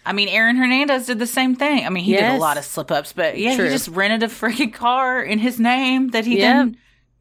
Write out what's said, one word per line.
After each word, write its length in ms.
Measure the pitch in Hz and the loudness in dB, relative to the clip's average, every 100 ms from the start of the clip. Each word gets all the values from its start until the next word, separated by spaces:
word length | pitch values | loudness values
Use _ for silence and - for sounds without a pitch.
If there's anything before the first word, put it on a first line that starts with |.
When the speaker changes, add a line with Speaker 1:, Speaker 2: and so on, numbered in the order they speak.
Speaker 1:
I 80 | - | -6
mean, 140 | 202 202 | -2 0
Aaron 280 | 208 226 254 | 2 2 2
Hernandez 500 | 254 262 285 262 247 | 2 2 2 0 -2
did 140 | 226 | -4
the 60 | 233 | -2
same 280 | 262 262 | 0 0
thing. 320 | 254 294 262 160 | 0 0 0 -2
I 20 | |
mean, 140 | 185 | -2
he 120 | 185 | 0
did 100 | 196 | 2
a 80 | 226 | 2
Speaker 2:
Yes. 80 | 262 | 0
Speaker 1:
lot 160 | 156 143 | 0 -2
of 60 | |
slip 260 | - - 147 | -6 -8 -2
ups, 220 | 151 - | -2 -4
but 260 | 180 160 170 | -2 -2 0
yeah, 160 | 226 | -2
Speaker 2:
True. 120 | 262 254 | 0 0
Speaker 1:
he 40 | |
just 160 | 262 - | -2 -4
rented 380 | 170 202 226 | -2 0 0
a 40 | 226 | -2
freaking 440 | - 233 226 240 | -2 -4 -2 -4
car 500 | - 240 254 254 254 | 0 0 0 0 -2
in 160 | 170 214 | -2 0
his 220 | 247 240 | -2 0
name 480 | 233 254 262 262 262 | 0 2 2 0 0
that 160 | 226 220 | 0 0
he 120 | 233 | 2
Speaker 2:
Yep. 140 | 240 | 4
Speaker 1:
then 240 | 285 247 - _ _ _ _ | 4 2 -2 _ _ _ _